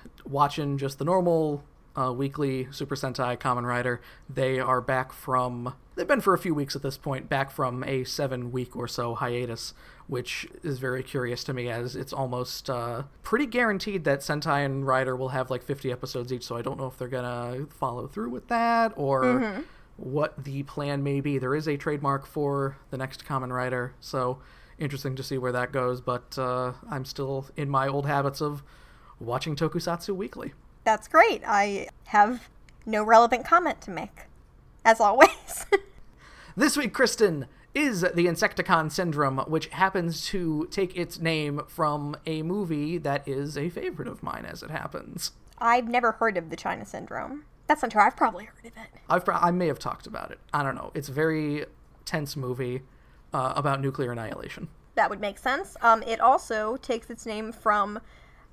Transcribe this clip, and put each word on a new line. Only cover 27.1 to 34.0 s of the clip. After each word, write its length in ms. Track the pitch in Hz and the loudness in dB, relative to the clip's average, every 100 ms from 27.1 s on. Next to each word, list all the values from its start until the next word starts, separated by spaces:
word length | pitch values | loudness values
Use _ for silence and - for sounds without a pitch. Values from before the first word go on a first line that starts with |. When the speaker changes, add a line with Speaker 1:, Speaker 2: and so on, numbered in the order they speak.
| - 135 135 135 - | -6 -4 -4 -6 -6
Speaker 1:
in 140 | 143 | 0
my 180 | 139 135 | 2 2
old 180 | 139 143 | 0 2
habits 360 | 143 139 139 | 2 2 0
of 220 | 151 147 - - - - - - | -2 -4 -10 -20 -20 -20 -20 -12
watching 360 | 117 123 160 147 | -6 -4 -4 -2
Tokusatsu 600 | 160 170 175 170 - 190 | 0 0 -2 -4 -4 -4
weekly. 380 | - - - - - - | -6 -8 -12 -12 -20 -2
Speaker 2:
That's 240 | - 214 - | 2 2 6
great. 360 | 311 427 254 - | 8 8 6 2
I 440 | 208 208 196 202 - - | 2 2 0 -6 -12 2
have 440 | 214 208 247 - - - - - | 6 6 4 -8 -20 -20 -14 -2
no 160 | 214 | 0
relevant 420 | 214 226 233 240 - | 8 10 10 6 4
comment 360 | 339 339 - | 4 4 -2
to 100 | - | -8
make, 300 | 165 | -10